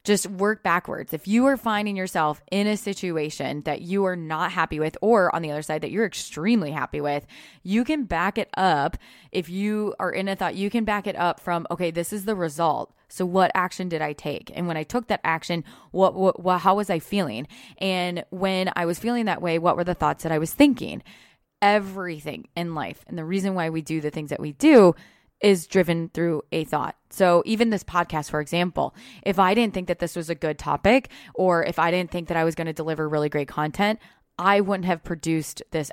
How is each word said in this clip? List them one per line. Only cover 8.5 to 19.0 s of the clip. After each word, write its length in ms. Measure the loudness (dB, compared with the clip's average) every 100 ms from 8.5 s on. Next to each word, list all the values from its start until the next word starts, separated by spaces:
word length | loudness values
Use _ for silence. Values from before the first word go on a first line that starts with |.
| 0
up. 400 | 2 4 0 -4 -16 -20 -8
If 160 | -6 -6
you 460 | -4 -2 -2 -4 -4
are 120 | -4
in 160 | -2 -4
a 80 | -2
thought, 200 | -4 -2
you 160 | -2
can 140 | 0 0
back 200 | -2 -2
it 100 | -2
up 240 | -2 -2
from, 280 | -4 -4 -4
"Okay, 220 | -4 -2
this 200 | -2 -6
is 140 | -6 -4
the 100 | -2
result. 600 | -4 0 0 0 -6 _ _
So 160 | -6 0
what 260 | 2 2
action 360 | 2 -2 -4 -6
did 120 | -4
I 120 | -4
take? 380 | -6 -6 -8 -8 -6
And 120 | -4
when 100 | -4
I 60 |
took 240 | -4 -4 -2
that 140 | -2
action, 400 | 0 -2 -2 -6 -6 -18 -8
what, 240 | 2 4 4
what, 260 | 2 2
what, 200 | 0 2
how 140 | 4 2
was 140 | 2
I 100 | -4
feeling? 460 | -2 -2 -2 -4 -10 -16 -20 -6
And 460 | -2 -2 -2 -4 -8
when 420 | -4 -2 0 -2 -2
I 100 | -2
was 120 |
feeling 280 | -2